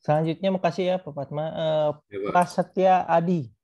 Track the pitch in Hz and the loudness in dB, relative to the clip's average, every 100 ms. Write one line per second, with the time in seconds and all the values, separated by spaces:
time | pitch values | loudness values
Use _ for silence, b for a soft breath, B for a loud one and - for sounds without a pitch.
0 | - 151 160 160 190 185 175 165 180 185 | 2 2 2 0 -2 0 -2 0 -2 -2
1 | 170 143 135 147 156 170 160 156 151 147 | -4 -12 -8 -6 -6 -4 -2 0 0 -2
2 | _ 101 196 175 180 - 170 - 185 185 | _ -8 0 0 0 -2 -4 2 4 4
3 | - 165 170 180 117 _ | 4 0 2 -2 -4 _